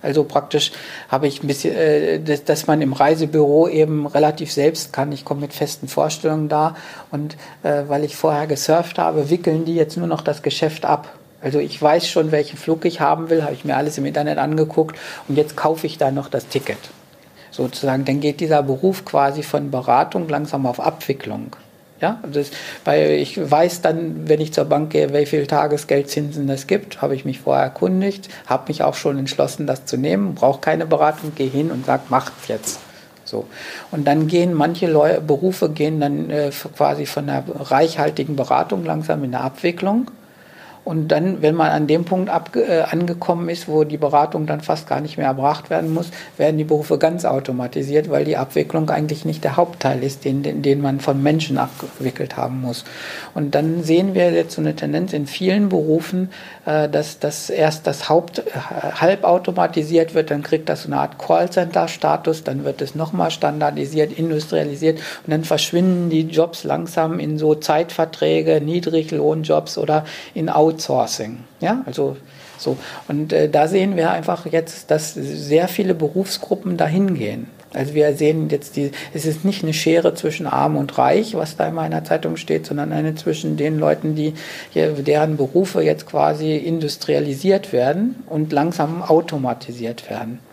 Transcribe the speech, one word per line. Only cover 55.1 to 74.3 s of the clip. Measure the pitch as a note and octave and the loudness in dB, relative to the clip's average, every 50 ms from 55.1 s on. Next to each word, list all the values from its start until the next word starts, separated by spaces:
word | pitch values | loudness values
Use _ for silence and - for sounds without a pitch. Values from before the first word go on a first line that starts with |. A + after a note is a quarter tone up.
in | - D3 C#3+ | -2 -4 -4
vielen | C#3 - - F#3 F#3 F#3 G#3 G#3 G3 | -4 -4 -2 0 2 4 4 2 4
Berufen, | F#3 E3+ D3+ D#3 D#3 E3 D#3+ - F#3 F#3 F#3 F#3 - - - - - - - | 2 2 2 4 2 2 2 -2 -2 -2 -2 -4 -6 -14 -18 -18 -20 -10 -4
äh, | - D3+ D3+ D3+ | 0 2 2 2
dass, | D3 D3 D3+ D3+ - - | 2 2 0 -2 -2 -6
dass | - - D3 D3+ - - - | -4 -4 -4 -4 -4 -6 -4
erst | G3+ - D#3 D#3+ D#3 - - | 0 2 2 2 2 0 -4
das | E3 C#3+ - - | -4 -4 -2 0
Haupt-, | - D3 E3+ - - - - | 2 2 2 2 2 -8 -6
äh, | - - - C#3 C3 - - - - - - | -6 -6 -6 -8 -8 -8 -8 -6 -6 -6 -2
halb | - D#3 E3+ G3 G3 - | 2 4 4 4 4 4
automatisiert | F3 F3 F3+ F3+ - F3+ F#3 F3 E3 - E3 D#3 D#3 E3+ E3 E3 E3 E3 | 4 4 4 2 0 0 2 0 2 2 -2 -2 4 4 4 4 4 2
wird, | D#3+ D#3 D#3 | 0 0 0
dann | D3 D3 D3 | -2 -4 0
kriegt | - - D#3+ D#3 D#3 | 0 -2 0 0 -2
das | D3+ D3+ - | -4 -4 -4
so | D3+ | -4
eine | C#3+ C#3 | -2 -2
Art | C#3 - - | -2 -2 -4
Callcenter-Status, | - - - E3 E3 F3 F#3 F3+ F#3 F3 E3+ F3+ F3+ E3+ E3 - - - D3+ D3 D#3 - E3 D#3+ D#3+ - | -10 0 2 4 4 4 2 2 0 0 2 2 0 0 0 -2 -2 0 2 2 2 2 -2 -2 0 -2
dann | - C3+ C#3 C#3+ | -4 -4 -2 -4
wird | C#3+ C#3 - C#3+ | -4 -4 -4 -6
es | C3+ - | -6 -4
nochmal | D3 D#3+ D#3+ - F3 E3+ E3 | -4 -4 -2 0 0 0 0
standardisiert, | D#3+ - - D3+ D3 D3+ D3 D3 D3 D3 C#3+ C#3 D3+ D#3 D3+ D3+ - | 0 0 0 0 0 2 0 0 0 -2 -6 -2 0 0 0 0 0
industrialisiert | - E3 E3 D#3+ D3+ D#3 - - D#3+ D3+ D3 C#3+ C#3+ D#3 D#3+ D#3+ D#3+ - - - - - | -2 -2 0 0 -2 -2 0 0 0 0 0 -4 0 2 2 2 2 -4 -12 -12 -12 -4
und | - | -2
dann | D#3 D#3 D#3+ | -2 0 2
verschwinden | - D3+ D3+ - - - F3 F3+ F#3 F#3 F3 F3 E3+ | 0 0 0 0 0 2 2 4 4 4 2 2 2
die | D#3+ D#3 | 2 2
Jobs | D#3+ D#3+ E3 D#3 E3 E3+ E3+ - - | 0 2 2 2 2 2 0 -8 -4
langsam | D3 C#3+ D#3+ E3+ E3 - F3 D#3+ D#3+ E3 F3 | -4 -4 -2 -4 -4 0 0 0 0 0 -4
in | D3 D3+ D#3 D3+ | -4 -4 -2 0
so | D#3 D3+ D#3 | 2 2 2
Zeitverträge, | D3+ - - D#3 D#3 E3+ E3 - - E3 E3 - - - D#3 D#3 D#3+ D#3 D#3+ D#3+ D3+ | 2 2 0 2 2 2 0 0 -2 -2 -2 -2 -2 0 2 2 2 4 4 2 2
Niedriglohnjobs | D3 D3+ E3 F3+ E3+ E3 E3 D#3+ D#3 D#3 D#3+ D3+ D3 D3+ D#3+ D#3+ D#3 D#3 D#3 D#3 D#3 - - - | 2 0 -2 -2 -2 0 0 0 0 0 -2 0 2 2 2 0 0 2 2 0 0 -2 -6 -4
oder | - D3+ D3+ D#3 D#3 - - - - - - | -2 0 0 0 0 -4 -12 -16 -16 -12 -6
in | - D#3+ | -4 -4
Outsourcing. | E3+ - D#3 D3+ E3 D#3+ D#3 - - C3+ B2+ A#2 A2+ - - A2+ A2 A#2+ A#2+ - - - - | 0 4 4 4 4 4 0 -4 -2 0 0 0 0 -2 -6 -8 -8 -10 -14 -16 -20 -12 -6
Ja, | - E3+ A3 C4 - | -2 -2 -2 -2 -4
also | - - - C#3+ C#3 C3+ - - - - - - - - | -6 -4 -2 -2 -2 -2 -8 -14 -20 -20 -20 -20 -20 -18
so. | - - C#3+ C3+ C3+ - - - - - | -8 -4 -4 -4 -4 -8 -14 -16 -16 -8
Und, | - D3+ D3 D3+ D#3 D#3 | -4 -2 -2 -2 2 2
äh, | D#3+ D3+ D3+ | 2 2 4
da | D3+ D3+ D3+ | 4 2 2
sehen | D#3+ F#3 F#3+ F#3+ G3+ G3 | 4 4 2 2 2 2
wir | F3 D#3+ E3+ | 2 2 2
einfach | F#3 E3+ D#3 - | 0 0 0 -2